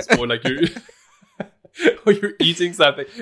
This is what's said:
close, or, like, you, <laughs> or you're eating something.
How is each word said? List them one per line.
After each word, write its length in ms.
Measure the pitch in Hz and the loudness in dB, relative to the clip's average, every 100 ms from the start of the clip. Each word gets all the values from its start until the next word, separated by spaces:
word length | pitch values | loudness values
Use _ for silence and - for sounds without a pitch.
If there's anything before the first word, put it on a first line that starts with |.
| - | 2
close, 120 | - | 0
or, 80 | 120 | 2
like, 180 | 117 | -2
you, 240 | - 135 170 | -2 -2 -2
<laughs> 1300 | - - - _ _ _ - - _ _ - 339 - 220 | -4 -18 -20 _ _ _ -14 -14 _ _ -2 -2 0 2
or 60 | |
you're 220 | 202 202 - | 2 0 -2
eating 360 | 165 170 175 | -2 0 -2
something. 320 | 170 147 143 139 233 | 2 2 2 -6 -14